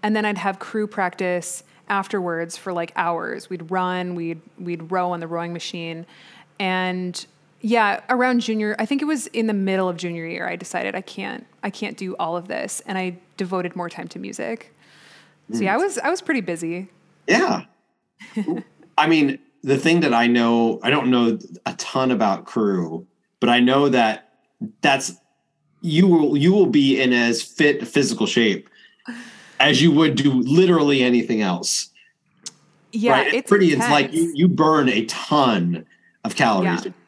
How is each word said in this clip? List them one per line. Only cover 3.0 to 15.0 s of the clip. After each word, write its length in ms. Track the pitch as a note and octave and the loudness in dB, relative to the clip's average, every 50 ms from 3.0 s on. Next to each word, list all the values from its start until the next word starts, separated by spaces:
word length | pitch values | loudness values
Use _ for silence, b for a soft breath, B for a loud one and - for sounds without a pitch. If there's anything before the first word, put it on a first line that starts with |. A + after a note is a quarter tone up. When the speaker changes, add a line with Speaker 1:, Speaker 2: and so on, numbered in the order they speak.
| F3 E3+ E3+ E3 E3+ F3 - - - - | -2 -2 -2 -4 -4 -8 -8 -10 -10 -12
Speaker 1:
We'd 200 | - D#3+ E3 D#3+ | -12 -12 -8 -6
run, 440 | F#3 F#3 F3+ F3+ F#3 F3+ F3+ F3+ F3 | -4 -2 -2 -2 -2 -4 -4 -6 -6
we'd, 240 | E3+ E3+ E3 E3 D#3+ _ - _ | -6 -6 -8 -8 -10 _ -20 _
we'd 320 | - F3+ F3 F3 E3+ E3 D#3+ | -12 -8 -8 -8 -8 -8 -4
row 220 | F3+ F#3 F3+ F3+ | -2 -2 -2 -2
on 80 | F3+ E3+ | -4 -6
the 80 | E3 | -6
rowing 240 | D#3+ E3+ E3 E3+ E3+ | -8 -6 -6 -6 -6
machine. 540 | E3+ E3+ - - - F3 E3 E3 E3 E3 E3+ B B B B B B B B B _ _ | -8 -10 -10 -12 -10 -10 -10 -10 -10 -12 -14 B B B B B B B B B _ _
And 640 | G3+ F#3 F#3 F#3 F#3 F#3 F3+ F#3 F3+ F3+ F3 - - _ _ _ _ _ _ _ | -4 -2 -2 -2 -2 -2 -4 -4 -6 -6 -8 -10 -14 _ _ _ _ _ _ _
yeah, 400 | - G#3+ A#3 A#3 G#3+ G3+ G3 - - | -4 0 2 2 2 2 0 -4 -2
around 320 | - B3 A#3+ B3 B3+ B3+ A#3+ | -2 0 2 2 2 2 0
junior, 340 | A3+ - A3 G#3+ G#3 G#3 G#3 - | 0 -2 -4 -2 -2 -4 -4 -4
I 60 | A3 | -4
think 160 | - C#4+ C#4 | -2 -2 -2
it 40 | D4+ | -2
was 220 | D4+ D#4 C4 A3+ | -2 -2 -4 -4
in 200 | - - A#3 A3+ | -6 -4 -4 -2
the 60 | A3 G#3+ | -2 0
middle 360 | G3+ F#3+ G3 F#3+ F#3+ F#3+ F#3 | -2 0 0 0 0 0 -2
of 80 | F3 | -4
junior 280 | D#3+ E3+ F3 E3+ E3 E3 | -4 -8 -8 -8 -8 -10
year, 220 | E3 E3+ - F3 | -10 -8 -8 -8
I 80 | F#3 - | -8 -8
decided 400 | F3 F3+ - - F3+ - - - | -10 -12 -8 -6 -6 -6 -4 -6
I 60 | - | -8
can't, 440 | F#3+ - - - G3 G3+ - - - _ _ _ | -12 -12 -12 -12 -10 -10 -10 -12 -16 _ _ _
I 80 | - G#3 | -10 -10
can't 280 | G3 - G#3+ G3 A3 | -8 -8 -10 -10 -8
do 180 | - G3 F#3 F#3 | -8 -10 -10 -6
all 200 | - E3+ D#3+ E3+ | -6 -6 -4 -4
of 100 | F3 E3+ | -6 -6
this. 340 | G3 - - - G3+ - - - | -8 -8 -8 -6 -8 -8 -10 -10
And 120 | - G3 | -8 -6
I 200 | F#3+ F#3 F3+ F3 F3 _ _ _ | -6 -6 -6 -8 -12 _ _ _
devoted 400 | - F#3+ F3 F#3+ F#3 F3+ F3+ F3+ | -10 -8 -6 -4 -6 -6 -6 -8
more 140 | F3+ F3 E3+ | -8 -10 -10
time 180 | - - F3 E3+ | -10 -14 -16 -14
to 100 | - F3+ | -14 -14
music. 540 | F#3+ G3+ G#3 - - - A3+ A3+ - _ _ b b b b b | -14 -12 -10 -10 -8 -8 -10 -10 -14 _ _ b b b b b